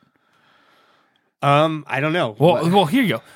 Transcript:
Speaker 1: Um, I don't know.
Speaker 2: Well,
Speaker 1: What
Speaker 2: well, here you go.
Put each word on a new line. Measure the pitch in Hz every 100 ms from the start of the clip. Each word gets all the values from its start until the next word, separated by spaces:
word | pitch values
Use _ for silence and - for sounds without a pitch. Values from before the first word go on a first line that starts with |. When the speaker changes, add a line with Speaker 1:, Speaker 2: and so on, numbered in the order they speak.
| _ _ _ _ _ _ _ _ _ _ _ _ _ _
Speaker 1:
Um, | 139 143 160 156 -
I | 131
don't | 151
know. | 175 127 107
Speaker 2:
Well, | 156 165
Speaker 1:
What | 165
Speaker 2:
well, | 196 160
here | 247
you | 214 113
go. | -